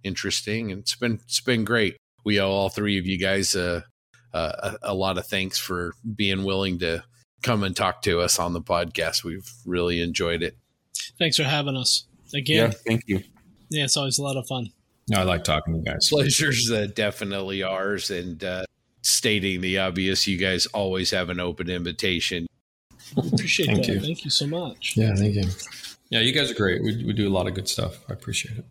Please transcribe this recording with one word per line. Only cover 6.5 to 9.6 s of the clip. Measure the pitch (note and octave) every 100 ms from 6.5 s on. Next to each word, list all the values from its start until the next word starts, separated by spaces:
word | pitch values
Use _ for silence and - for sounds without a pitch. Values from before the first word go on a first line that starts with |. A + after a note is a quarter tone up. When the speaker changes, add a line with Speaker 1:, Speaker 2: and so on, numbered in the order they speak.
| F#2+ F#2+ F2+
Speaker 1:
to | F2 E2+ - _ _ _
come | - A2
and | G2 F2+
talk | F#2+ -
to | - F2
us | F2 -
on | F2
the | F2
podcast. | D#2 F2 E2 E2 D#2+ -
We've | F2 F2 - -